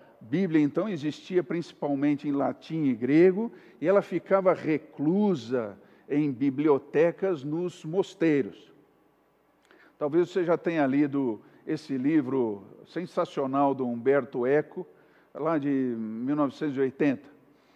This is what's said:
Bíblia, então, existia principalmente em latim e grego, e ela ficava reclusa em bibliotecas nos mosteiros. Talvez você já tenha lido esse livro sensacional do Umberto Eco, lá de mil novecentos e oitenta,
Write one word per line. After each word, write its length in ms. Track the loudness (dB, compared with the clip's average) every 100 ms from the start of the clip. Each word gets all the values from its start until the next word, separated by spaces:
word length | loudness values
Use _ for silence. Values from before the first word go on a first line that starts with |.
| -20 -20
Bíblia, 420 | -4 -2 2 4
então, 260 | 2 0 -4
existia 540 | -4 -6 -8 -2 -2
principalmente 840 | -2 -4 -6 -6 -4 0 0 0 -2
em 20 |
latim 540 | -2 -2 -4 -8 -2
e 100 | 0
grego, 560 | 0 2 6 6 4 -4 -10 -20 -6
e 80 | 2
ela 120 | 2
ficava 540 | 2 -6 0 2 4
reclusa 1200 | 2 0 -2 -4 -4 0 2 2 0 -2 -4 -4 -10 -20 _ -4
em 220 | -2 -2
bibliotecas 1120 | 0 -2 0 2 2 2 2 2 2 -4 -4
nos 420 | -6 -4 -6 -8
mosteiros. 880 | -6 -4 -4 0 2 2 0 -6 -20 _ _ _ _ _ _ _ _ _ _ -20 -20 -6
Talvez 320 | -2 0 0
você 140 | 0
já 120 | 0 0
tenha 300 | 0 0 2
lido 540 | 2 2 0 -2 -4 -10 -16 -8
esse 320 | -8 -6 -4
livro 640 | 0 0 0 0 -2 -4 -12 -20 -14
sensacional 880 | -10 -8 -4 -4 -2 -2 2 2
do 100 | 2
Umberto 600 | -2 -2 2 2 0 -2 0
Eco, 400 | 0 0 -8 -14 _ _ _ _
lá 240 | -8 -4 -2
de 100 | 0
mil 680 | 0 -2 -4 -8 -8 -4 -2
novecentos 400 | -2 -2 -6 -2
e 40 |
oitenta, 540 | -2 0 -2 -2 -8 -20 _ _ _